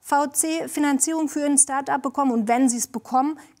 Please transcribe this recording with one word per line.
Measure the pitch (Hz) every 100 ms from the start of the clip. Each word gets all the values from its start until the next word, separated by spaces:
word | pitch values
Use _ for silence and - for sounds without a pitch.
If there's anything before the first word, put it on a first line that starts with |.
V-C-Finanzierung | - 285 294 - 320 320 262 - 294 277 - 320 302
für | 302 294
ein | 277
Startup | - 269 277 277
bekommen | 269 294 277
und | 233 214
wenn | 240 262
sie | 233
es | -
bekommen, | 226 - 254 285 311 - _